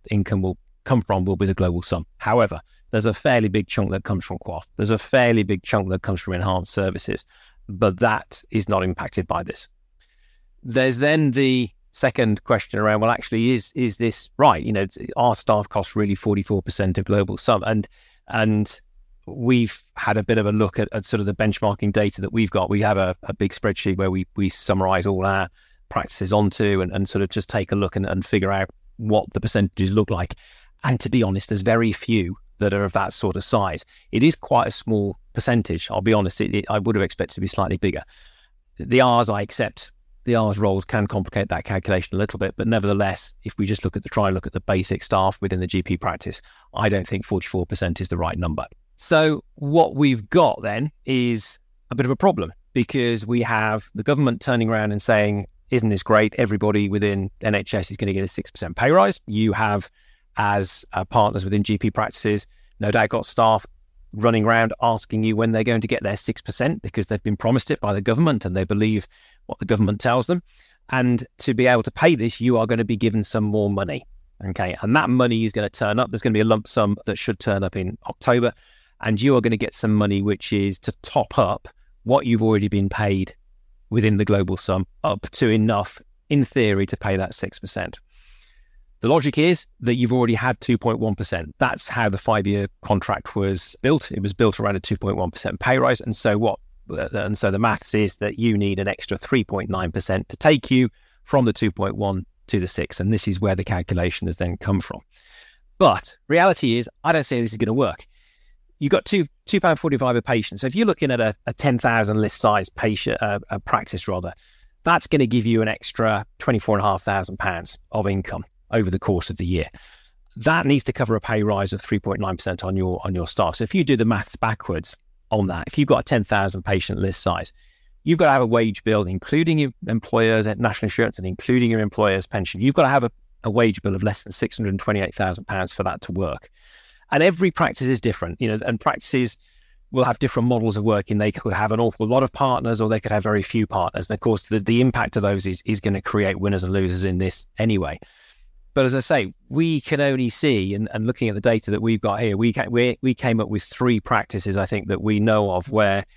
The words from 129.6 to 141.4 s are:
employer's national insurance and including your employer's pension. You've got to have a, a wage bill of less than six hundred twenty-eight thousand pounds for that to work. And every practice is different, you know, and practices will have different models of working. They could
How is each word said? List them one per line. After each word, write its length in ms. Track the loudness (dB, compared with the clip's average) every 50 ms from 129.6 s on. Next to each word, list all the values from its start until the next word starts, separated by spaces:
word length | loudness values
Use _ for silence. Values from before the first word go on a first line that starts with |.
| 0 -2 -4 -8 -6 -2
employer's 580 | -2 -2 -2 0 2 4 4 4 4 4 2
national 420 | 0 0 0 0 -2 -2 -2 -4 -2
insurance 320 | 0 0 0 0 -2 -6
and 80 | -6 -6
including 440 | -8 -4 0 2 2 4 4 4
your 80 | 2 2
employer's 480 | 0 -2 0 2 2 2 2 0 -2 -4
pension. 340 | -4 -4 -4 -4 -4 0
You've 140 | 2 2 4
got 80 | 4 4
to 60 | 4
have 140 | 4 2 2
a, 80 | 0 -4 _ _ _ _ _ -6
a 80 | -2
wage 300 | 2 2 4 2 2 0
bill 140 | -2 -2 -2
of 80 | 0 0
less 200 | -2 -2 -4 -8
than 100 | -8 -6
six 240 | -4 -4 -4 -4 -4
hundred 200 | -4 -2 -2 -2
twenty-eight 360 | -2 -2 -2 -2 -2 -4 -4
thousand 300 | -4 -4 -2 -4 -6 -8
pounds 260 | -6 -6 -6 -6 -6
for 120 | -4 -6 -4
that 180 | -4 -6 -8
to 100 | -8 -8
work. 380 | -4 -4 -4 -4 -4 -8 -12 -18 _ _ _ _ -20 -20 _ _ _ _ _ -2
And 100 | 2 4
every 300 | 4 4 4 2 0 0
practice 340 | 0 0 -2 -2 -2 -2 -2
is 160 | 0 0 0
different, 400 | 0 -2 -2 -2 -4 -8 -6 -4
you 60 | -2 -2
know, 100 | -2 -2 -2
and 140 | -4 -4 -2
practices 580 | 0 -2 -2 -2 -4 -2 0 0 0 -2 -4 -8 _ _ _ _ _ _ _ _ _ -4
will 120 | 0 0 2
have 140 | 2 2 0
different 300 | -2 -2 0 0 2 2
models 300 | 2 2 0 0 -2 0
of 60 | 2
working. 360 | 2 2 2 0 0 0 0
They 120 | 0 0
could 220 | -2 -2